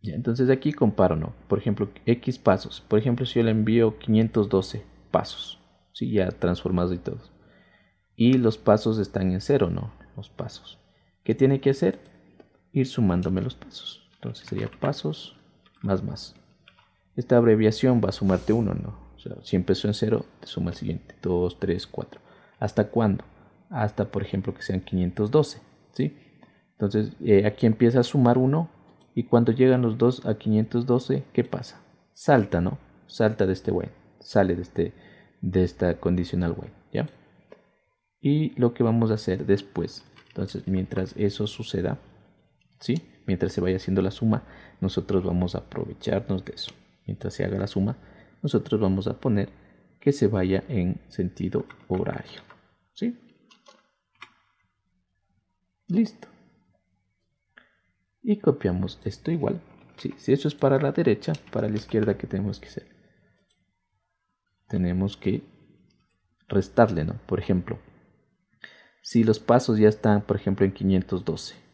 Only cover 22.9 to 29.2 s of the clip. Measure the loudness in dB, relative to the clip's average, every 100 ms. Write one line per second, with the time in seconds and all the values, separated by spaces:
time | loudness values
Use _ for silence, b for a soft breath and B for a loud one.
22.9 | 2 0 0 -6 b b b _ -4 -4
23.9 | -2 -4 -4 -4 -6 -6 -8 -6 -6 -4
24.9 | -2 -2 -2 2 2 2 -6 _ _ _
25.9 | -4 -4 b b b b b b _ -2
26.9 | -2 -4 -6 4 6 6 2 2 4 4
27.9 | 4 2 4 4 6 4 0 -2 -10 _
28.9 | _ _ -6